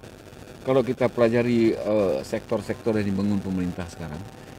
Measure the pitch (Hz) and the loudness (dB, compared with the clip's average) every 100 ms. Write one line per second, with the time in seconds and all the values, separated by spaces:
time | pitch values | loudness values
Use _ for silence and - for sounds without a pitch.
0 | - - - - - - 127 135 120 123 | -16 -16 -18 -18 -16 -8 2 4 4 2
1 | 120 - 117 120 120 117 113 - 101 107 | 0 4 4 4 4 4 4 2 2 2
2 | 95 67 69 110 - 110 101 107 117 107 | 2 0 -2 -6 -2 -4 -2 -4 0 0
3 | 101 95 101 101 98 92 90 87 85 - | 0 0 0 0 0 -2 -2 -4 -8 -10
4 | 82 78 101 - - | -10 -10 -12 -16 -18